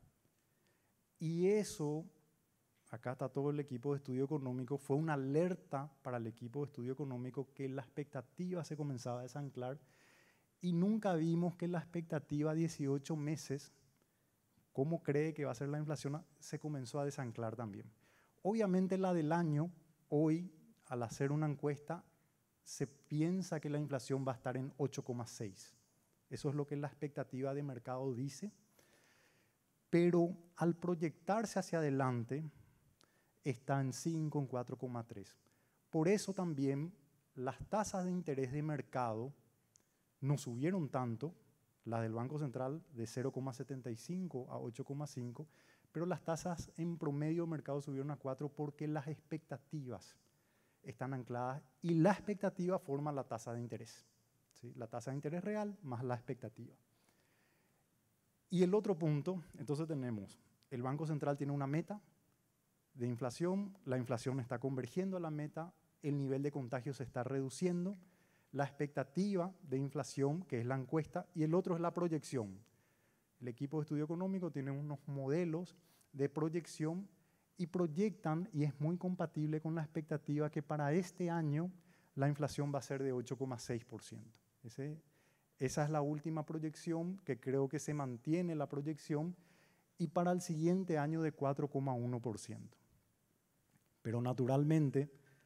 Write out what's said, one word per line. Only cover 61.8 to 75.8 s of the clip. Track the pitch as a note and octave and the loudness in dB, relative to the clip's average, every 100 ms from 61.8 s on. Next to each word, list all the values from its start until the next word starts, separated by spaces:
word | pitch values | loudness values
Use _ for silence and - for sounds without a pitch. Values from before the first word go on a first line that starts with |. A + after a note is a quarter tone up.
| E3+ G#3 - _ _ _ _ _ _ _ _ C3+ | -2 -8 -10 _ _ _ _ _ _ _ _ -4
de | B2 | -2
inflación, | A#2 B2+ - E3+ G3 G3+ - | 0 -4 0 0 0 -2 -8
la | - B2+ | -2 -2
inflación | A#2+ A#2+ C3+ C3 | 0 0 0 -2
está | A#2+ A#2+ | -2 -2
convergiendo | C3+ C3 B2 F3+ F#3+ F#3 | -2 -2 -2 -2 -2 -2
a | |
la | E3 | -2
meta, | D3+ D3 D#3 F3 - _ _ | -4 -4 -6 -10 -12 _ _
el | D3+ C#3+ | -2 0
nivel | C3+ C3+ | 2 2
de | C#3+ | 0
contagio | C#3+ B2 C3 A#2+ | -2 -2 -2 -4
se | C3+ | -6
está | B2 B2+ | -4 -2
reduciendo, | B2 C3+ C3+ - F3+ F3 F3+ G3+ - _ _ _ _ | 0 0 -2 0 2 2 0 -4 -12 _ _ _ _
la | C3+ | -2
expectativa | C#3 - D3 C#3+ C3 - G3+ G3 F3 F#3+ | 0 0 -2 -2 -2 0 2 2 0 -4
de | D#3 C3 | -2 0
inflación, | C#3 D3 C3 - C#3 D#3+ | 0 -2 -4 2 2 2
que | F#3 B2 | -2 -2
es | A#2+ | 0
la | C3+ | 0
encuesta, | C3 D#3+ D3+ F3+ F3 | 2 0 0 -4 -6
y | E3+ | 0
el | D#3 | 4
otro | F3 F#3 | 4 4
es | E3+ | 2
la | E3+ | 2
proyección. | E3+ F3 D#3 - C3 G2+ F#2+ - _ _ _ _ _ _ _ | 2 2 2 0 -2 -2 -6 -18 _ _ _ _ _ _ _
El | B2 | -10
equipo | A#2 C#3 D#3 | -6 -2 -2
de | |
estudio | D3 D3 | 0 0
económico | D3+ E3 F#3+ F#3+ F3 | 0 0 0 0 -2
tiene | C#3+ C3+ | -2 -2
unos | C#3 D3 D3 - | -2 -4 -6 -4
modelos | C#3 C3+ D#3 F3 D#3+ F3+ - | -4 2 2 2 0 -4 -12